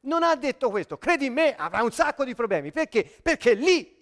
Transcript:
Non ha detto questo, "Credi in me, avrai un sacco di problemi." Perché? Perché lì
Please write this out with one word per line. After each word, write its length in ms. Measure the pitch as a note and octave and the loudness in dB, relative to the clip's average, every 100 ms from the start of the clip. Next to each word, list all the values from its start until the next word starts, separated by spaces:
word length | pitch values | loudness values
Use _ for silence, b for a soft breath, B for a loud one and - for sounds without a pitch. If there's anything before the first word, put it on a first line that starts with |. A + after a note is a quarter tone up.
Non 220 | C4 E4 | -2 0
ha 120 | E4+ | 2
detto 360 | D#4 C4+ B3 B3+ | 0 -2 -2 -2
questo, 260 | G3+ E3+ D3+ | -2 -6 -8
"Credi 300 | - E4+ C4+ | -2 0 0
in 80 | |
me, 200 | A#3+ D#4+ | 2 0
avrai 280 | - D#3 F#3 | 0 -4 -2
un 100 | A#3 | -2
sacco 320 | - E4 - | 0 -2 -2
di 100 | C4+ | -6
problemi." 380 | A#3 A3+ F#3 C#3+ | -4 -2 -2 -4
Perché? 320 | C4+ D#4 A3+ | -4 -2 -2
Perché 480 | - - - D#4+ - | -4 -4 -2 0 2
lì 460 | G#3+ D#4 F4 G3+ _ | 2 4 2 0 _